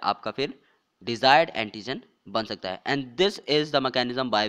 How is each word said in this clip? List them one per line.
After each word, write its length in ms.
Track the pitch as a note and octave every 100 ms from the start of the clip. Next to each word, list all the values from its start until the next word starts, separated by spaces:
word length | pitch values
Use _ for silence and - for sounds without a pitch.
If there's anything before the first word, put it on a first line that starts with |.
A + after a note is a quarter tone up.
आपका 280 | - G#2 -
फिर 280 | G#2+ C#3 - _ _ _ _
डिजायर्ड 460 | G2 A#2 C3 C#3 C3 -
एंटीजन 460 | G#2+ G#2+ G2+ C#3+ - _ -
बन 160 | G2+ A2
सकता 240 | G#2+ F#2+
है। 100 | F#2 -
And 180 | C#3+ B2+ A#2+
this 180 | F#3+ G3+ - D3
is 180 | D3+ C#3+
the 60 | C3
mechanism 460 | B2+ B2 B2 B2+
by 120 | G#2+